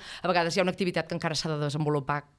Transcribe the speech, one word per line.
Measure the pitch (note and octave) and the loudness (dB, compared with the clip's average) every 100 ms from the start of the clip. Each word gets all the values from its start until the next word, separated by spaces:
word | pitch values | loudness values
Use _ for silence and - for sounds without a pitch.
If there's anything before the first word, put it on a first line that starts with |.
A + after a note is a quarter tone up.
| - - | -4 0
a | F3 | 4
vegades | F3 E3+ F3 | 4 2 2
hi | |
ha | |
una | F#3 | 0
activitat | - F3+ F3 E3 | 0 0 0 -4
que | E3+ | -4
encara | E3 D3+ | -2 -2
s'ha | E3 | -2
de | D3+ D3 | -2 -2
desenvolupar | D3+ D3+ D3 C3+ D3 - | 0 0 0 0 -6 -6